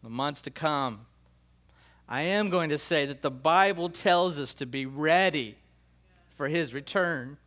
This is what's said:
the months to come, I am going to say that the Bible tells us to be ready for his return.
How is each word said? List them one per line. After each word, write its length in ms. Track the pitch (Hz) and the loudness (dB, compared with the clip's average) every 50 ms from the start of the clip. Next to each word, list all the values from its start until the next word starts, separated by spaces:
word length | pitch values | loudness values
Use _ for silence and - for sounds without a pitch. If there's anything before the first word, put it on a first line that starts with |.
| - | -14
the 60 | 117 | -10
months 340 | 113 123 135 147 147 - - | -6 -4 -4 -4 -4 -6 -10
to 80 | 151 | -12
come, 560 | 131 - 160 156 151 143 139 127 110 101 113 _ _ _ _ _ _ _ _ _ _ _ _ _ _ _ _ _ _ _ _ - | -10 -4 -2 0 0 0 -2 -2 -6 -8 -16 _ _ _ _ _ _ _ _ _ _ _ _ _ _ _ _ _ _ _ _ -8
I 140 | 117 131 | -4 -2
am 280 | 151 175 190 208 208 202 | -2 0 2 2 0 2
going 200 | 175 180 165 156 | 2 0 0 0
to 80 | 147 147 | 0 -2
say 300 | - - 170 156 143 139 | 0 0 2 2 0 0
that 160 | 143 139 - | -4 -4 -4
the 80 | 147 | -4
Bible 580 | 131 127 131 156 165 180 196 196 202 170 170 175 | -4 0 2 4 6 6 6 4 2 0 -4 -4
tells 480 | 170 - - 202 180 175 180 185 165 147 | -4 0 4 4 6 6 4 2 0 -4
us 160 | 143 123 - | -6 -8 -8
to 120 | - 143 127 | -10 -10 -8
be 180 | 120 139 135 | -6 -8 -8
ready 720 | 131 135 139 151 156 160 180 190 190 156 151 123 107 104 - _ _ _ _ _ _ _ _ _ _ _ _ _ _ | -8 -8 -2 2 4 4 6 4 2 0 -2 -6 -6 -10 -18 _ _ _ _ _ _ _ _ _ _ _ _ _ _
for 180 | - - 147 135 | -10 -6 -4 -2
his 240 | 156 170 165 131 | -2 -2 -2 -2
return. 680 | 113 139 143 - - 202 185 175 165 139 120 131 143 - _ | -6 -10 -10 -4 -2 0 0 0 -2 -6 -8 -10 -14 -18 _